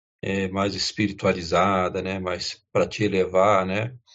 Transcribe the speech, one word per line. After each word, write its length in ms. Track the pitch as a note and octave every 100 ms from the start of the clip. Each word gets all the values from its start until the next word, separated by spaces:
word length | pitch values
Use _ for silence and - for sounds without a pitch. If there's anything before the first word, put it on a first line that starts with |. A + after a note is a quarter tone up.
| _ _
é, 260 | - G2 F#2+
mais 260 | F#2+ G2+
espiritualizada, 1300 | G2 - - G#2 F#2+ F#2+ F2+ E2 E2+ F#2+ F#2+ F2+ F#2
né, 180 | F#2 F#2+
mais 440 | F2+ F2 - - _
pra 140 | G#2 F2
te 180 | -
elevar, 640 | G#2 F#2+ F2+ F#2 G2+ G2+ F#2
né? 280 | G2 A#2 B2+ _